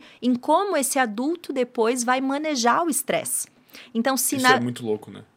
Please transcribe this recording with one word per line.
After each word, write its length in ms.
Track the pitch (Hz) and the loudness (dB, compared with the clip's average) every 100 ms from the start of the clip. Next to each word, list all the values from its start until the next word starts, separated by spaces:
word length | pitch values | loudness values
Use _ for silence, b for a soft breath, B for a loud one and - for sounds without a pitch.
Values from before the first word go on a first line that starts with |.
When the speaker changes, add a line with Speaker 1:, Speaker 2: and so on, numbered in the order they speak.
| B B | B B
Speaker 1:
em 120 | 247 247 | 0 0
como 400 | 285 330 403 320 | 2 2 2 0
esse 220 | - 269 | 0 0
adulto 520 | 247 208 277 339 - | 0 0 -4 -4 -4
depois 520 | 262 247 240 226 254 | -4 -2 0 0 0
vai 160 | 240 262 | 0 0
manejar 640 | 269 277 311 269 233 269 | 0 -2 -2 0 2 2
o 60 | 339 | 2
estresse. 580 | - - 175 - - - _ B B B | -2 -2 -4 -2 -6 -6 _ B B B
Então, 220 | 226 254 262 | -2 0 0
se 200 | - 269 | 0 2
Speaker 2:
Isso 100 | 254 | 4
Speaker 1:
na 100 | 262 | 4
Speaker 2:
é 40 | |
muito 240 | 247 - | 2 -4
louco, 260 | 117 107 - | -2 -4 -4
né? 120 | 98 107 | -18 -20